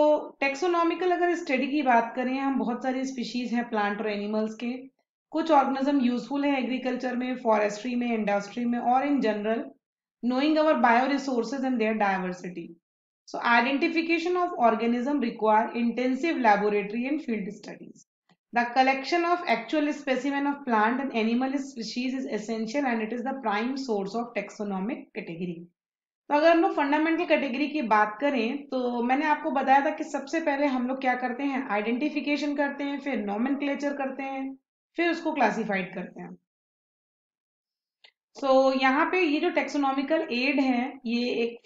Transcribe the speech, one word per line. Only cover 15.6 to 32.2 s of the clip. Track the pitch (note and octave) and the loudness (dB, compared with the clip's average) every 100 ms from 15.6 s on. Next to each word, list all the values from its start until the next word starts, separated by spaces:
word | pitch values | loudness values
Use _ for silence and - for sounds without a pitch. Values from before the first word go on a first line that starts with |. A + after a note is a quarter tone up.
| A#3 A#3 | 2 0
intensive | A#3+ A3 B3+ C4 E4 C#4 A3+ | 0 0 -2 0 -2 2 4
laboratory | G3 G#3 G#3 G3+ A#3 B3+ | 4 2 0 -2 -4 -4
and | D4+ - | -4 -4
field | G#3+ F#3 - | -6 -6 -12
studies। | F#3 E3+ - - _ _ _ _ _ | -14 -16 -18 -20 _ _ _ _ _
The | A#3 A#3+ | -2 0
collection | B3 C4 C4+ C4+ F4 E4+ F4 | 2 4 2 0 0 2 0
of | - A#3 | 0 -2
actual | - D#4 D4 D4 | 0 0 0 -2
specimen | - B3+ C#4 C#4 C#4+ | -2 -2 0 -2 -2
of | C#4+ - | -4 0
plant | A3 A3 B3+ C#4 | 2 2 0 -2
and | A#3 A3 | 0 0
animal | A#3+ C4 C#4 - | 0 0 -4 -6
species | A#3 G#3 B3 B3+ C4 | -10 -8 -4 -4 -4
is | - G#3+ | -4 -6
essential | G#3+ A3 A3 C#4+ C4+ | -4 -6 -4 -2 -2
and | A3+ | -2
it | G#3+ A#3+ | -4 -4
is | C4 | -6
the | C4+ G#3+ | -4 -2
prime | G#3 A#3+ C#4 - | -2 -2 -4 -2
source | G3+ F#3 A3+ | -2 -2 -4
of | A#3+ - | -4 -6
taxonomic | - - G#2 G2+ G3 D4 - - | -8 -8 -6 -4 -4 -6 -10 -12
category। | - E3 F3+ E3+ - _ _ _ _ _ - | -10 -8 -8 -8 -14 _ _ _ _ _ 0
तो | |
अगर | C#4+ E4 | 4 6
हम | E4+ | 6
लोग | G4 | 4
fundamental | - C#4 D4+ D#4+ E4 | 2 2 2 2 0
category | F4 D4 C4+ A#3 D4 | 2 2 0 -2 -4
की | D4+ | -2
बात | A3+ G#3+ G#3+ - | 2 4 2 0
करें, | C#4+ C4 G#3+ - - | 0 0 -2 -4 -6
तो | C4 B3 A#3+ | -4 -2 -2
मैंने | A#3+ C4+ D#4 | 0 0 2
आपको | D4 D#4 | 0 0
बताया | C4+ C4 C4+ | 0 4 4
था | D4+ | 4
कि | D4+ | -2
सबसे | D4+ C#4 - E4 | -6 -6 -4 -2
पहले | D#4 C#4 D4 | 0 0 0
हम | B3+ B3 | 0 -2
लोग | C4+ | -2
क्या | B3+ | -2
करते | B3 B3+ A#3 | 0 -2 -4
हैं, | C#4 C4+ C4+ | -4 -4 -2
Identification | G#3 G#3+ A#3+ D4 D4 | -2 0 0 -2 -2